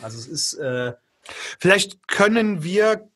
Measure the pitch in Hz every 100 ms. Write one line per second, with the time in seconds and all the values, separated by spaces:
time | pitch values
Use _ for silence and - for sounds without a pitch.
0 | 113 113 120 151 - - 139 123 123 120
1 | _ _ - - - - 175 196 196 -
2 | - - 202 226 220 190 156 196 214 214
3 | 214